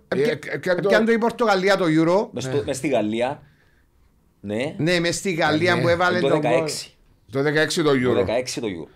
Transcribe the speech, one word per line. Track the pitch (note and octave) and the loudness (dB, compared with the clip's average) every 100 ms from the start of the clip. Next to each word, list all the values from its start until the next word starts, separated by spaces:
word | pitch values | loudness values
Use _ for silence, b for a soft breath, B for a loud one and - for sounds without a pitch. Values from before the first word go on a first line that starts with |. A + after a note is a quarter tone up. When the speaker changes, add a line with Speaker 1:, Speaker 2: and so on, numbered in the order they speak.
| _ | _
Speaker 1:
ε, | - | -2
Speaker 2:
έπια-, | D3 D3 - | 0 -2 -6
Speaker 1:
ε, | D3+ | -6
έκανε | F3+ F3+ | -2 0
το | F#3+ | 2
Speaker 2:
έπιαν | G#3+ A3 | 4 4
το | |
η | A#3 | 2
Πορτογαλία | A3+ A3+ A3+ F#3+ F#3+ F#3+ | 0 0 2 2 2 2
το | F3+ | 2
Euro. | D#3 E3 F#3 A#3 | 2 4 2 0
Speaker 3:
Μες | A#2 C3 | -6 -4
Speaker 1:
Ναι. | |
Speaker 3:
στο, | C#3+ C#3+ | -2 -2
μες | C3+ | -4
στη | D#3 | 0
Γαλλία. | A#2+ G#2+ A2 B2 D3+ b b b b b _ _ _ _ _ | 0 0 -2 -2 -4 b b b b b _ _ _ _ _
Ναι. | G2+ G#2+ C3 G2 | -8 -4 -4 -2
Speaker 2:
Ναι, | D#3 F3+ | 0 0
μες | E3+ E3+ | 0 -2
στη | G3 | -4
Γαλλία | E3 D#3+ D3+ F3 F3 | -2 0 2 2 2
Speaker 1:
Ναι. | |
Speaker 2:
που | E3 | 2
έβαλε | E3+ F3+ F3+ | 2 2 0
Speaker 3:
Το | F3 | 0
Speaker 2:
τον | D#3+ | 0
γκολ. | C#3 | 2
Speaker 3:
δεκαέξι. | B2 D#3 - - _ _ _ - | 0 0 -6 -12 _ _ _ -8
Speaker 1:
Το | B2 | -4
δεκαέξι | D3 D3+ D#3 F3+ | 0 0 0 0
το | D3 | 2
Speaker 3:
Το | C#3+ B2 | 2 2
Speaker 1:
Euro. | A#2+ | 2
Speaker 3:
δεκαέξι | G#2 A2+ B2+ - | 0 -2 -4 -6
το | A2+ | -6
Euro. | F2 D2 | -6 -10